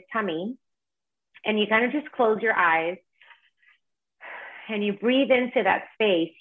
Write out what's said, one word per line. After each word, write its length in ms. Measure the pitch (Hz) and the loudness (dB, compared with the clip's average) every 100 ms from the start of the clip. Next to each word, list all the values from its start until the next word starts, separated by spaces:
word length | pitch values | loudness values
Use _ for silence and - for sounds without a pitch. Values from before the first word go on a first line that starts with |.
| - | -8
tummy 460 | 226 202 160 196 262 _ _ _ _ _ _ _ - - | -4 -4 -4 -6 -10 _ _ _ _ _ _ _ -12 -4
and 140 | 214 | -2
you 80 | 208 | 2
kind 180 | 220 240 | 2 2
of 60 | |
just 200 | 294 294 | -2 -4
close 280 | - 226 214 | 0 2 2
your 160 | 220 214 | 0 0
eyes 400 | 175 160 165 190 _ _ - - _ _ _ _ _ _ _ _ - - - - - | 2 2 0 -6 _ _ -20 -20 _ _ _ _ _ _ _ _ -18 -16 -16 -16 -8
and 160 | 214 | -4
you 100 | 208 | -2
breathe 380 | 202 233 262 254 | 0 2 2 4
into 320 | 247 247 254 | 2 2 0
that 220 | 190 190 - | 2 0 -2
space, 400 | - 214 175 165 - | -2 2 2 0 -4